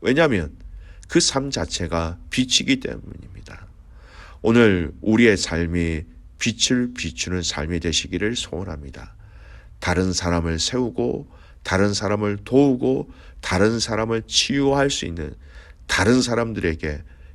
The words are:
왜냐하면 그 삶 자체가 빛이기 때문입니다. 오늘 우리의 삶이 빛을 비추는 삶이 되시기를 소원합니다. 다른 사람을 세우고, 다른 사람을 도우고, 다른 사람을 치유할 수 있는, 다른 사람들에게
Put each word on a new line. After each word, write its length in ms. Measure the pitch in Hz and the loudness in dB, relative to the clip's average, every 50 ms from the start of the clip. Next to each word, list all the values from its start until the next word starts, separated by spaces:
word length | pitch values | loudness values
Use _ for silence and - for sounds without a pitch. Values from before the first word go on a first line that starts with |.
왜냐하면 560 | - 107 135 160 165 147 117 87 76 69 - - - - - - - - - - - | 0 2 4 4 4 4 2 0 -2 -4 -8 -12 -16 -16 -16 -16 -18 -18 -18 -18 -4
그 140 | - - 170 | 0 2 2
삶 300 | - - - 135 139 139 | 2 2 0 -2 -2 -2
자체가 680 | - 104 82 - - - 90 78 85 82 82 80 80 - - - | -4 -4 -4 -4 -4 -6 -4 -2 -2 -2 -2 -2 -6 -10 -12 -4
빛이기 500 | - 131 127 - - - - 131 135 127 | -2 -2 0 2 2 2 2 2 0 0
때문입니다. 840 | - - - - - - - - - - - - - - - - - - - - - - - - - - - - - - - - | -2 -6 -8 -10 -12 -14 -16 -16 -16 -18 -18 -18 -18 -18 -18 -18 -18 -20 -20 -20 -20 -20 -20 -20 -20 -20 -20 -20 -20 -20 -8 -2
오늘 520 | - 113 117 120 117 107 95 87 78 67 - - | 2 4 6 8 8 8 6 4 0 -4 -6 -4
우리의 340 | - 104 110 117 120 113 98 | 0 4 4 6 6 6 6
삶이 680 | 87 - - 82 80 85 82 85 87 85 82 80 76 80 - - - - - - - | 4 2 -2 -2 -2 0 0 0 0 0 0 -2 -4 -8 -10 -16 -20 -20 -20 -10 -6
빛을 560 | - 117 104 - - - 127 123 123 123 - | -4 -4 -2 0 0 2 2 2 0 -2 -4
비추는 480 | - - 80 - - - 87 90 90 | -6 -8 -8 -6 -8 -6 -4 -4 -4
삶이 380 | 82 - - 73 76 80 87 82 | -4 -4 -4 -4 -4 -4 -4 -2
되시기를 560 | 82 82 80 - - 73 92 90 101 110 123 | -2 -2 -2 -2 -2 -4 -4 -4 -2 -4 -4
소원합니다. 800 | - - - - 82 98 92 80 73 71 67 - - - - - - - - - - - - - - - - - - | -4 -6 -8 -8 -8 -8 -8 -10 -10 -12 -14 -14 -16 -16 -18 -18 -20 -20 -20 -20 -20 -20 -20 -20 -20 -20 -20 -14 -6
다른 340 | - 90 87 92 92 92 87 | -4 0 2 2 2 2 0
사람을 440 | - 90 85 87 85 85 82 82 80 | 0 0 0 0 0 0 0 -2 -2
세우고, 680 | - - 127 127 127 110 - - 120 123 - - 143 - - - - - - - | -2 -2 -2 -2 -2 -2 -2 -2 -2 -2 -2 -4 -8 -12 -20 -20 -20 -20 -20 -12
다른 300 | - - 92 92 101 104 | -6 0 2 2 2 2
사람을 460 | 101 101 107 98 104 104 107 104 101 101 - | 2 0 0 0 0 0 0 -2 -2 -4 -2
도우고, 640 | - 127 135 143 139 127 123 127 127 131 139 - - - - - - - - | 2 4 6 6 6 4 2 2 0 0 0 -4 -8 -14 -20 -20 -20 -16 -10
다른 360 | - - 90 90 101 110 117 113 | -4 0 2 4 4 4 2 0
사람을 440 | 110 117 110 107 110 113 113 113 110 | -2 -2 -2 -2 -2 -2 -2 -2 -4
치유할 640 | - - - - - 135 139 139 139 139 143 139 143 | -2 0 0 0 2 2 2 2 4 4 4 2 2
수 140 | - - - | 0 -2 -6
있는, 300 | - 82 78 76 67 - - - - - - - - - - - | -6 -6 -6 -8 -8 -10 -14 -18 -20 -20 -20 -20 -20 -20 -12 -6
다른 360 | - - - 92 110 123 127 | -2 0 2 4 4 4 4
사람들에게 800 | 117 120 117 117 117 117 107 - 85 82 80 82 80 76 73 78 - - - - - - | 4 2 0 -2 -2 -2 -2 -2 -2 -2 -2 -2 -4 -6 -6 -8 -10 -16 -20 -20 -20 -20